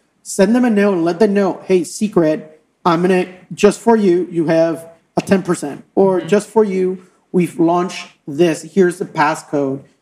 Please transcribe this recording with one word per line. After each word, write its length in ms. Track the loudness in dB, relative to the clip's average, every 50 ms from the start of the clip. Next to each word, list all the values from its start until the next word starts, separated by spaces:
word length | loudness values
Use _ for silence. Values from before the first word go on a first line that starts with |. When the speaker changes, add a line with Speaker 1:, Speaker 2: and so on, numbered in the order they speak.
| _ _ _ _ -16
Speaker 1:
send 320 | -6 0 0 2 2 2
them 80 | 2 2
a 60 | 2
note 240 | 2 2 2 2 2
and 100 | 0 0
let 160 | 0 0 2
them 140 | 2 2 2
know, 260 | 2 0 -2 -2 -4 -2
"Hey, 180 | 0 0 0 0
secret, 800 | -2 -6 -6 -4 -2 0 0 2 0 0 -4 -6 -14 -20 _ _ _ _ _ -2
I'm 160 | 0 0 0
gonna, 240 | 2 0 0 0 -2 -4 -8 -20 -20 -18 -2
just 280 | 2 2 2 2 2
for 140 | 0 2 2
you, 300 | 4 4 2 2 2 0 -2
you 140 | -4 -2 0
have 400 | 0 2 2 2 0 -2 -6 -10 -16 -20 _ _ _ -6
a 40 | -4
ten 200 | -2 0 0 0 0
percent. 400 | -2 -6 -4 -6 -10 -12 -12 -14 _ 0
Or 240 | 2 2 2 2 0
Speaker 2:
Mm-hmm. 80 | -2 0
Speaker 1:
just 180 | 0 0 0
for 160 | 0 0 0 0
you, 400 | 0 0 -2 -2 -4 -4 -8 -12 _ _ _ _ _
we've 280 | -2 -2 -2 -2 -2 -2
launched 480 | 0 0 0 0 -2 -4 -8 -12 -16 -18 _ _ -16
this. 340 | -8 -2 0 0 0 0 -4
Here's 380 | -8 -4 0 2 2 2 0 -4
the 60 | -10
passcode 760 | -8 -4 -2 -2 -2 -2 -4 -6 -6 -4 -2 -2 -2 -4 -8 -10 _ _ _